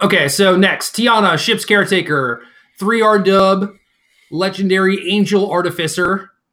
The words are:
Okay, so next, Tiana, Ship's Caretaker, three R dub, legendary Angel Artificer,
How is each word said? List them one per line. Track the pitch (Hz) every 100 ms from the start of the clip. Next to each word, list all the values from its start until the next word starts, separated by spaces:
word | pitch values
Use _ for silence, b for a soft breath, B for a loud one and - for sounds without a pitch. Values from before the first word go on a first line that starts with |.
Okay, | 202 185 139
so | 170 196
next, | 185 190 147 -
Tiana, | - 233 226 196 160
Ship's | - 214
Caretaker, | - 208 190 190 151 147 127 117 B B B -
three | 196 226
R | 214 208
dub, | 190 196 190 190 196 - _ _ _ _ _
legendary | 156 190 190 196 190 190 196 175
Angel | 208 202 202 202
Artificer, | 175 170 - 160 180 175 196 - _ _